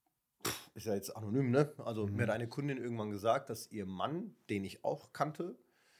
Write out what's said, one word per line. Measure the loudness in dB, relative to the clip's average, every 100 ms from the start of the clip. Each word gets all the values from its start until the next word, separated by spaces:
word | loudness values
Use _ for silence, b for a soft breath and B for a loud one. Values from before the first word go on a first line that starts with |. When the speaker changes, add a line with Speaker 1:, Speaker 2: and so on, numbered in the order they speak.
| _ _ _ _ -6
Speaker 1:
pff, | -6 -8
ist | -8 -2
ja |
jetzt | 0 -2 -6
anonym, | 0 2 6
ne? | 6 6 2
Also, | -4 -2 0
Speaker 2:
Mhm. | 2
Speaker 1:
mir |
hat | 2
eine | 2 -2
Kundin | -4 -2 -2
irgendwann | -2 -2 -2
gesagt, | 0 4 4 2
dass | -8 -8
ihr | -8 -6
Mann, | -2 -2 -2 -6 -8 -2
den | -2
ich | -2 -4
auch | -2 -4 -4
kannte, | -2 -2 -2 -6 -8 _ b b